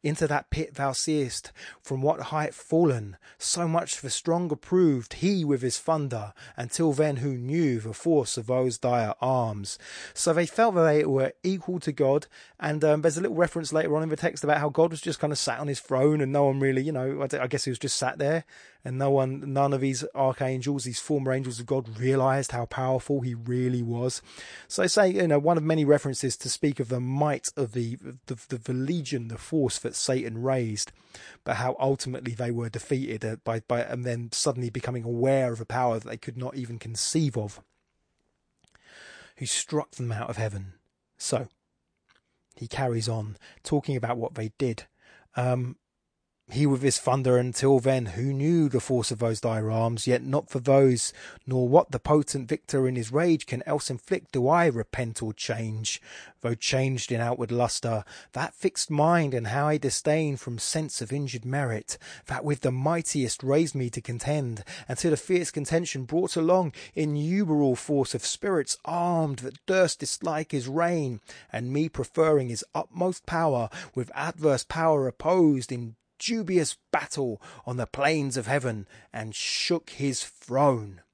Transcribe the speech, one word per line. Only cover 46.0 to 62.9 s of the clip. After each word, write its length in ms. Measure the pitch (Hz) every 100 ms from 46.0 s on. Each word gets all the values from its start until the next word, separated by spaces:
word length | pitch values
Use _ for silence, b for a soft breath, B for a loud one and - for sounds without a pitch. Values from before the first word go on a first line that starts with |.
| _ _ _ _ _
"He 160 | 135 147
with 160 | 131
his 160 | 139 -
thunder 400 | - 131 127 123
until 440 | 123 117 135 135
then, 240 | 123 131 113
who 260 | 90 131
knew 380 | 135 147 170 151
the 100 | 127
force 320 | - 127 110
of 80 | 110
those 220 | 117 113
dire 280 | 117 110 110
arms, 380 | 113 117 117 -
yet 160 | 123
not 260 | 131 143 -
for 100 | 139
those, 520 | 123 139 135 120 - B B B -
nor 220 | 131 123
what 240 | 147 -
the 80 | 131
potent 480 | - 151 139 139 120
victor 400 | 151 - 139 131
in 80 | 127
his 160 | 110
rage 340 | 135 175 160 -
can 160 | 127 147
else 240 | 147 -
inflict, 420 | 127 - 190 -
do 160 | 131 123
I 200 | 170 170
repent 540 | 117 107 - 120 110
or 120 | 110
change, 680 | 107 - 110 110 110 110 - B B B _
though 160 | 117 117
changed 560 | - 131 135 131 -
in 80 | 117
outward 320 | 117 123 117
lustre, 540 | 117 120 - 117 113 - B B
that 220 | 127 160
fixed 360 | - - - -
mind 440 | 147 156 170 147
and 140 | 127 113
high 300 | 127 151 151
disdain 600 | 135 - - 156 151 135
from 200 | - 117
sense 440 | - 160 156 -
of 100 | 107
injured 320 | 139 139 120
merit, 540 | 123 139 131 110 - - B B -
that 180 | 131 147
with 160 | 143
the 100 | 131
mightiest 720 | 127 143